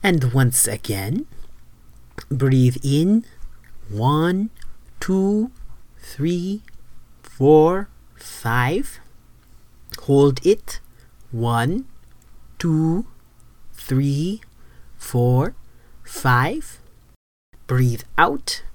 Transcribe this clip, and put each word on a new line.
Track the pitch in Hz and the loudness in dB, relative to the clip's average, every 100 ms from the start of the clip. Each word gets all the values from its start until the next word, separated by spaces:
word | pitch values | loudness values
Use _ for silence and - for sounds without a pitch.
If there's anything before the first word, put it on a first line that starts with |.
And | 202 170 127 | 2 2 2
once | 127 127 - - | 4 2 2 0
again, | 107 - 98 95 180 320 - - - - - - - - - - | -2 -6 -6 -4 -4 -6 -10 -12 -14 -20 -20 -20 -20 -20 -18 -8
breathe | 131 135 131 127 123 | 0 4 6 4 2
in. | 135 143 175 220 226 - - - - - - | 0 2 4 2 0 -12 -12 -12 -16 -14 -8
One, | 104 120 151 165 185 220 - - - - - | -2 2 2 2 0 -2 -6 -10 -10 -16 -10
two, | - 190 190 208 240 - - - - - | -2 0 2 0 -2 -6 -16 -14 -18 -20
three, | - - 151 175 180 208 - - - - - - | -18 -4 -2 -2 -4 -8 -10 -18 -16 -18 -18 -20
four, | - - 131 156 156 185 202 - - - | -20 0 6 8 8 2 -4 -12 -20 -20
five. | - - 117 120 123 185 - - - - - - _ - - - - - | -18 -8 -2 0 0 -2 -6 -10 -20 -20 -20 -20 _ -20 -20 -20 -18 -14
Hold | - 139 143 135 | 2 4 4 4
it. | 175 220 - - - - - - - | 2 2 0 -12 -14 -20 -20 -20 -12
One, | 117 117 117 123 190 269 - - - - - - - | -4 0 0 0 -2 -6 -18 -20 -20 -20 -20 -20 -6
two, | 170 156 160 175 233 - - _ - - - | 0 2 2 0 -4 -12 -20 _ -20 -20 -18
three, | - - 131 143 139 165 220 - - - - - - | -16 -2 0 0 0 -2 -6 -12 -20 -20 -20 -20 -16
four, | - 123 123 127 151 - - - - - | -6 0 2 2 0 -4 -18 -20 -20 -20
five. | - - 135 123 139 302 - - - - _ _ _ _ _ - - | -14 -4 2 2 2 -2 -10 -16 -20 -20 _ _ _ _ _ -20 -4
Breathe | 127 127 117 - - | 2 2 0 -4 2
out. | 165 143 - - - | 2 2 -6 -8 -10